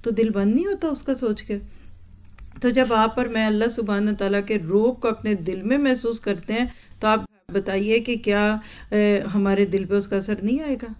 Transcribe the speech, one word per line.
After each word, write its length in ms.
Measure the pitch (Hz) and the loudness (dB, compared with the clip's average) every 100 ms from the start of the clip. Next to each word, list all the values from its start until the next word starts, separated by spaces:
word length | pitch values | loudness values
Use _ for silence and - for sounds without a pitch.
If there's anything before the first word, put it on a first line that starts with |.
तो 80 | - | -2
दिल 180 | 214 220 | 0 2
बंद 260 | 202 202 247 | 2 2 2
नहीं 100 | 392 | 2
होता 220 | 403 320 | -2 -2
उसका 260 | 277 - | -4 -4
सोच 280 | 262 254 214 | -2 -2 -4
के। 400 | - 202 208 - - - - - - - - - | -6 -8 -8 -16 -18 -20 -20 -20 -20 -18 -18 -2
तो 80 | 247 | 2
जब 220 | 247 247 | 4 4
आप 220 | 226 220 233 | 4 2 0
और 100 | 240 | -2
मैं 180 | 226 220 | 0 2
अल्लाह 240 | 214 233 | 2 0
सुब्हानहू 440 | 226 214 202 208 208 | -2 -2 0 0 0
तआला 260 | 196 202 | 0 0
के 160 | 202 214 | 0 -2
रोब 420 | 160 196 233 247 | 2 2 2 2
को 80 | 233 | -2
अपने 280 | 226 214 202 | -2 -2 -2
दिल 180 | 165 185 | -4 -4
में 140 | 196 277 | 0 2
महसूस 420 | 277 254 233 226 | 2 0 -2 -4
करते 340 | - 190 - | -4 -6 -4
हैं, 180 | 220 247 - - - | -2 -2 -6 -20 -2
तो 60 | 214 | 2
आप 180 | 214 190 _ - | 2 -2 _ -4
बताइए 480 | 190 190 190 208 226 | -4 -2 -2 2 0
कि 160 | 233 233 | 0 -2
क्या, 440 | 208 202 208 214 - - - | 0 2 2 0 -6 -20 -2
ए, 300 | 208 208 202 202 | 2 4 2 2
हमारे 380 | 208 196 196 202 | 0 2 2 2
दिल 200 | 190 180 | 0 0
पे 100 | 202 | -2
उसका 220 | 196 196 | 0 -4
असर 240 | 196 208 | -2 -4
नहीं 160 | 202 269 | 0 -2
आएगा? 340 | 311 254 226 220 | -2 -6 -6 -14